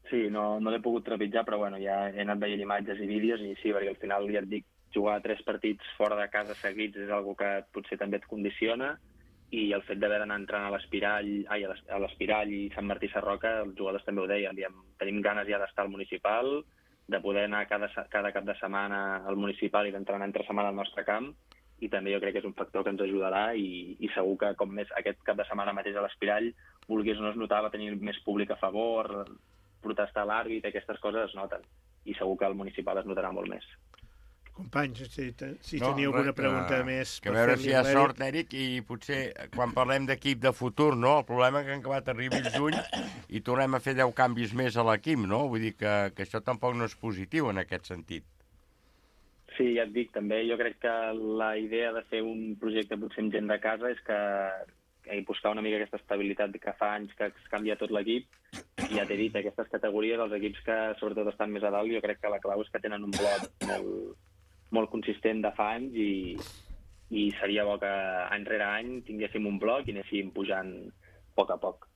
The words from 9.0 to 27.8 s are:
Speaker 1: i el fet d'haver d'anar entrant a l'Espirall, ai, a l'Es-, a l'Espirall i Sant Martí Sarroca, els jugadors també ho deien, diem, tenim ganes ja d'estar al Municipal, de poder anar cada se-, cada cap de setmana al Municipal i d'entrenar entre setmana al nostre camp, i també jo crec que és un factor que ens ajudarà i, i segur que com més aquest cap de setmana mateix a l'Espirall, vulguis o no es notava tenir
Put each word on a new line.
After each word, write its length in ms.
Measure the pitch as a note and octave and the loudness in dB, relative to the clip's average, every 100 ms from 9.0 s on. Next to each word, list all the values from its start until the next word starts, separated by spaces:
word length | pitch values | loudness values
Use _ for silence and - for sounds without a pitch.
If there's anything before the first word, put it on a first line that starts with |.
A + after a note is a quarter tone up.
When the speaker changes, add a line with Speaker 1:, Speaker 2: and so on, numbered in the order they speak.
| - - - - - | -14 -20 -20 -20 -8
Speaker 1:
i 140 | A#2 G#2 G2+ | -2 2 0
el 60 | |
fet 160 | - G2 | -2 0
d'haver 180 | G#2 G#2 | 2 2
d'anar 160 | G#2 G#2 | 0 -4
entrant 240 | G2 G#2 | -2 -2
a 80 | G2+ | 0
l'Espirall, 560 | G2+ - G2+ G2+ G#2 G#2 G2+ G2 | -2 -2 0 2 2 0 -2 0
ai, 120 | G#2 | -2
a 40 | G2 | -2
l'Es-, 160 | F#2 - | -6 -4
a 60 | G2+ | -2
l'Espirall 480 | G2 - G2+ G#2+ G#2 G2+ | -2 -2 2 2 2 -2
i 60 | G2+ | -4
Sant 140 | G#2+ G2+ | -4 -4
Martí 200 | G2 G2 | -2 -2
Sarroca, 460 | G#2 G2+ G2+ A2+ A2 G2+ | 0 0 0 0 0 -2
els 100 | F#2+ | -4
jugadors 280 | G2 G2 | -2 -2
també 180 | - G2+ | -2 -2
ho 40 | F#2+ | 2
deien, 280 | G#2 G2 F#2+ | 0 0 -4
diem, 220 | F#2+ F#2+ - - | -6 -8 -20 -6
tenim 240 | G2 G#2 | -2 2
ganes 240 | G2+ G#2 G2+ | 2 2 0
ja 100 | G2+ | 0
d'estar 240 | G2 - | 0 -2
al 80 | G2 | -2
Municipal, 640 | G2 F#2+ F#2 G2+ A2 B2+ D3 - _ _ _ - | -4 -6 -2 2 2 2 -2 -4 _ _ _ -4
de 120 | G2+ | -2
poder 240 | G2+ G2+ G#2 | 2 2 2
anar 160 | G#2 G#2 | 0 0
cada 200 | G#2 G#2 | 0 0
se-, 140 | - - | -4 -2
cada 240 | G#2 G2+ | 0 0
cap 160 | G2 G2+ | -2 -4
de 80 | G2 | -4
setmana 600 | G2 G2 G2+ G2+ G2 F#2+ G2 | -2 -2 -2 -2 -2 -2 -2
al 80 | G2 | 0
Municipal 480 | G2+ G2 G#2 G#2 G#2 | 0 -2 2 2 2
i 40 | |
d'entrenar 320 | G2 G2 G2+ | -2 -4 -2
entre 200 | G2 G2+ - | -2 -2 -2
setmana 240 | G#2 G2+ | 0 0
al 60 | G2 | 0
nostre 240 | G2 - | -4 -4
camp, 300 | G2+ G#2+ C3+ - _ - _ - | -2 -2 -2 -12 _ -20 _ -10
i 60 | G#2+ | -4
també 220 | G2 G2 | -2 0
jo 60 | G2 | 0
crec 140 | G2 G2 | 0 -2
que 40 | |
és 60 | G2 | -4
un 80 | |
factor 300 | G2 G2 F#2+ G2 | -6 -4 -2 -2
que 60 | |
ens 60 | G2 | 0
ajudarà 460 | G2 G2 F#2+ F#2+ A2 A2+ | 0 2 2 2 2 0
i, 380 | G2 F2+ F2 G2+ | -2 -4 -10 -6
i 100 | G#2 | -2
segur 220 | - F#2+ F#2+ | 2 2 2
que 140 | G#2 | 0
com 160 | G2 G2 | 0 -2
més 180 | G2+ G2+ G#2 | -2 -4 -2
aquest 220 | G2+ G2 - | -2 -2 -2
cap 100 | G2+ | 0
de 80 | G2 | 0
setmana 240 | G#2 G2+ | -2 -2
mateix 220 | G2 G2+ G2+ | -2 -2 -2
a 60 | |
l'Espirall, 480 | G2+ - G2+ G#2 A#2 - - _ - | -4 -2 2 2 0 -4 -20 _ -2
vulguis 300 | A2 G#2+ G#2+ | 0 2 0
o 60 | |
no 80 | G#2+ | -2
es 80 | A2 | -4
notava 320 | G#2+ G#2 G#2+ | 0 2 2
tenir 160 | G#2+ | -4